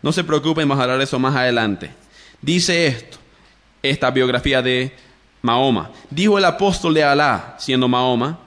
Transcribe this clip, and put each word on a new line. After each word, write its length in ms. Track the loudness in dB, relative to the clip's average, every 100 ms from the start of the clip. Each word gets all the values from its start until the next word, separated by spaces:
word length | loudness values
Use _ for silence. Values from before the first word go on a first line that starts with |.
No 100 | -2
se 140 | -2
preocupen, 420 | 0 0 0 0 0
vamos 140 | 0
a 20 |
hablar 140 | 0 0
de 80 |
eso 120 | -2 0
más 160 | 0
adelante. 580 | 2 2 2 0 -2 -8 -18 _ -20 -20 _
Dice 460 | -2 0 0 0 0
esto, 300 | -2 -12 -20 -20 _ _ _ _ _
esta 300 | -4 0 0
biografía 500 | 2 2 0 0 0
de 300 | 2 0 -2 -8 -20 _ _ _
Mahoma. 500 | 0 2 2 0 -4 -16 -12
Dijo 280 | 0 2 4
el 80 |
apóstol 480 | 2 2 -2 0 -2
de 100 | 0
Alá, 520 | 2 2 2 0 -6 -12
siendo 300 | -2 0 2
Mahoma 500 | 0 0 0 -4 -8